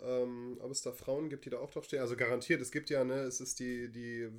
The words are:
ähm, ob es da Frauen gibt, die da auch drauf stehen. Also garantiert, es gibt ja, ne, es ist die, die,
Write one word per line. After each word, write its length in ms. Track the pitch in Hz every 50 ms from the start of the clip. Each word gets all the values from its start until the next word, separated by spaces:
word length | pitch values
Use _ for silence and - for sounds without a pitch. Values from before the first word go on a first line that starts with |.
| -
ähm, 540 | 127 127 123 123 123 123 120 120 123 123 -
ob 100 | - 127
es 100 | 135 -
da 100 | - 131
Frauen 380 | 120 - - - 131 143 160 156
gibt, 160 | 143 139 -
die 40 | 131
da 100 | 123 120
auch 100 | 131 147
drauf 140 | - 151 -
stehen. 140 | - - 139
Also 140 | 127 120 120
garantiert, 460 | 117 127 117 123 123 123 - 165 143
es 100 | 127 -
gibt 180 | - 151 151 -
ja, 140 | 147 135 131
ne, 180 | 127 131 135
es 180 | 135 127 123 -
ist 200 | 131 123 - -
die, 320 | 127 123 123 120 120 117
die, 360 | 113 120 120 117 117 117 117 113 110